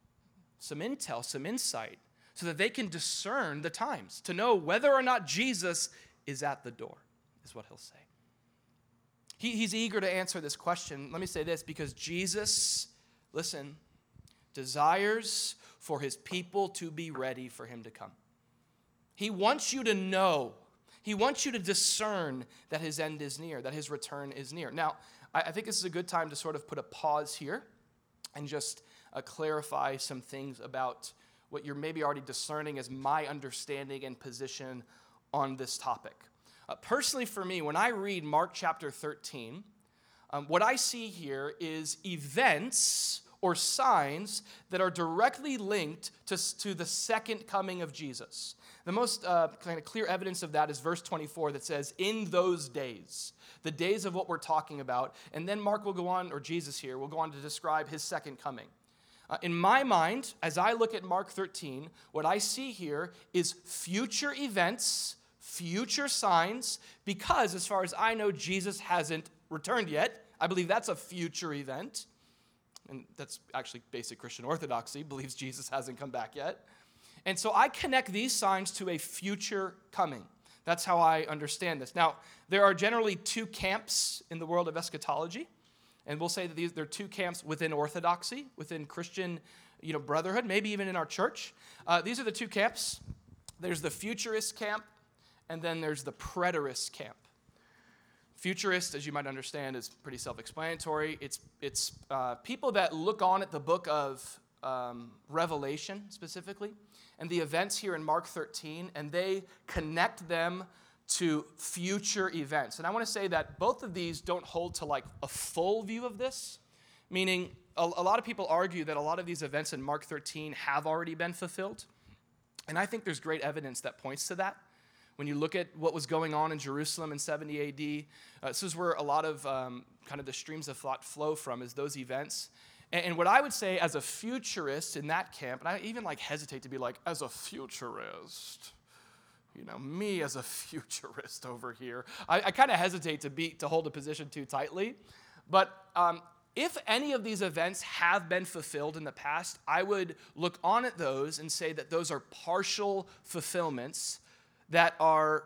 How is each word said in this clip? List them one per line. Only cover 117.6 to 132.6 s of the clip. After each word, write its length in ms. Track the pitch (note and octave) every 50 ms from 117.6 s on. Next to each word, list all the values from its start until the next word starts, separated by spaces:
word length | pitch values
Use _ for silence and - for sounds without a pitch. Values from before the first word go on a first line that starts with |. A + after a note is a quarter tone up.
| _ _ -
a, 60 | -
a 200 | E3+ E3+ - E3+
lot 160 | F3 F#3 G#3 A#3+
of 60 | -
people 220 | A#3 A#3 - F#3+ -
argue 360 | D#3+ E3+ F#3 F#3+ E3+ F3+ D#3
that 120 | D3+ D#3
a 40 | D3
lot 180 | D3 D3+ E3+ F3+
of 80 | F3+
these 160 | E3+ E3+ C#3+
events 300 | D#3 C#3 C#3 D3 D#3 -
in 80 | - C3+
Mark 220 | C3+ C#3+ D3 D3+ -
thirteen 480 | - D3+ C#3+ C#3+ - - D#3 D3+ D3+ C#3+
have 320 | - - C#3+ C#3 D3 D3
already 280 | D#3 D#3 E3 E3+ E3 E3
been 180 | D#3+ E3+ F3
fulfilled. 520 | F3 - F#3 E3+ - - F#3+ G3+ A3+ - - - _ _ _ - - _ _ _ _ _ _ _ _ - -
And 120 | - D#3 E3+
I 80 | G3
think 180 | F#3+ A#3 A3+ A3
there's 160 | F#3+ D#3 B2+
great 220 | - D#3+ D#3+ D#3
evidence 400 | - D3 C#3+ D#3 D3 C3+ B2 -
that 160 | - B2 - -
points 280 | - C3 C#3 C#3+ - -
to 60 | F3+
that. 200 | F3 F#3+ G3 - - - _ _ _ _ _ _ _ _ _ _
When 120 | - C#3+ D3
you 60 | D3
look 200 | C#3+ D#3 D#3+ -
at 220 | F#3 F3 C#3 -
what 160 | D#3 D3+ E3
was 140 | D#3 E3 C#3+
going 260 | B2 E3 D#3+ E3 D#3
on 180 | D3+ D3+ D#3 D#3+
in 80 | D#3+ D3+
Jerusalem 540 | C3 C#3 C3+ C#3+ D3+ - - - D#3+ D3+
in 60 | D3 D3
seventy 420 | - - D3+ D3 D#3 D3+ D3 D3
A 120 | D3 D3
D, 340 | C#3 C3+ D3+ D3 D3 D3 D3 - - - - - - -
uh, 60 | - C3+
this 140 | - -
is 120 | G3 F3+ D3+
where 180 | E3+ F3+ E3+
a 100 | E3 -
lot 240 | D3 D3 C#3+ D#3 D#3
of, 180 | D#3 D#3 C#3+ C3+
um, 400 | C3+ C3+ C3 B2+ B2+ B2 B2 B2+ _ - _ -
kind 120 | - C#3+ C#3+
of 60 | C#3
the 80 | C3+
streams 360 | B2+ - - - D#3 D#3+ D3 C#3+
of 100 | C3 -
thought 260 | - C3+ C3 - -
flow 300 | - - D3 D3 D3+ D#3
from, 260 | D3+ - C#3 A#2+ B2
is 140 | B2+ A#2+ A#2+
those 240 | C3+ C#3 D3 C3+ C#3
events. 500 | B2+ B2 C3 C3+ D3 - - - - - _ -